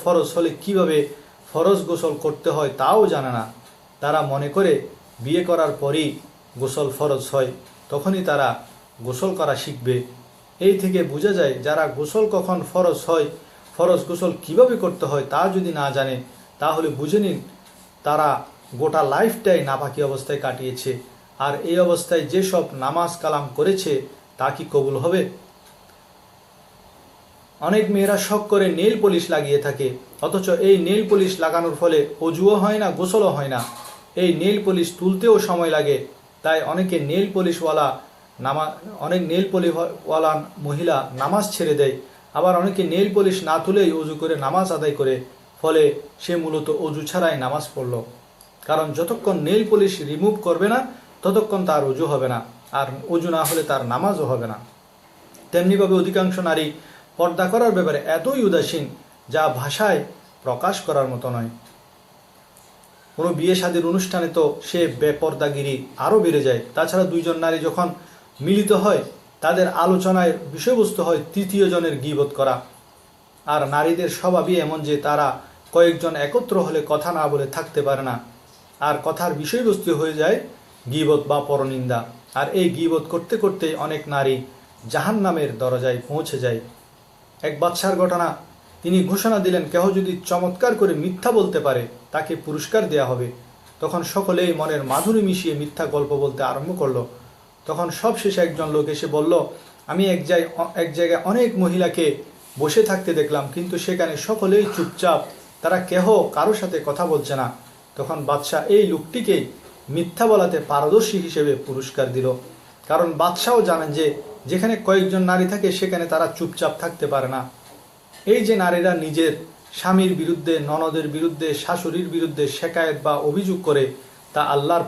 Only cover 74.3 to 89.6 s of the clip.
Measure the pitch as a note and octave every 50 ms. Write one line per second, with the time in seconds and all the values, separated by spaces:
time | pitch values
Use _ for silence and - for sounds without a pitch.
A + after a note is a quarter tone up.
74.3 | F3+ F3 D3+ D3+ F3+ E3+ D#3 D3 D#3+ D#3 D3 C#3+ D3 D3 - D3 D3 D3 D3 C3+
75.3 | B2+ - - - - - - - - E3+ E3+ E3+ E3 - E3 E3 D#3 D3 C#3+ C#3+
76.3 | - A#3+ - - G3+ F#3+ E3+ D#3+ D#3+ D#3 D3 - D3+ D3+ D3+ E3+ F3 D#3+ D#3 D3
77.3 | C#3+ C#3 C#3 C3+ - E3 D#3 - - D3 C3+ C3+ C#3 C3+ C3+ C3 A#2+ A#2 - -
78.3 | - - - - - - - - - - D3 D3 D3 C3+ - D#3+ D#3 - F3 F3
79.3 | D3+ C#3+ D#3 D3+ - A#3+ B3+ A3+ F#3+ F#3 - F3+ E3 D3 D#3 D#3+ D#3 D3+ D#3 E3
80.3 | A3 - - - - - - - - - - B2 C3 D#3 D#3 D3 D#3 C#3 - C#3
81.3 | C#3+ D3 C#3+ - C#3+ C#3 C3+ C3+ C3 C3 B2+ B2 B2 A#2 A2+ - - - - -
82.3 | - C3 C#3+ C#3 - F#3+ F3+ F3 - C#3+ E3 E3 E3 D#3 D#3 - E3+ E3+ E3+ -
83.3 | A#3 A3 - F#3+ F#3 - F#3+ D#3 D#3 D3+ C#3+ D3+ D#3 C#3+ D3 D3 C#3+ C#3 C#3 C3+
84.3 | C3 B2+ B2+ - - - - - - - - A2+ A2 D#3 C#3 F#3 A3 G#3+ G3 F#3
85.3 | E3+ D#3+ D3 C3 A#2 A2 B2+ B2+ B2+ B2 B2+ C3 B2 B2 A#2+ - C#3+ D#3 D#3+ -
86.3 | - C3 B2 B2 A#2 A2+ A2+ - - - - - _ - - _ - - _ -
87.3 | - - - D3+ D3 C#3+ E3 F3 F3 - - F#3+ F#3 E3+ F3+ F3+ F3 F3 E3+ D#3+
88.3 | C#3 - - - - - - - - - - E3+ F#3 F#3 F3+ C#3+ F#3+ G3+ - A3+
89.3 | A3+ G3+ F3+ F#3 F3+ F3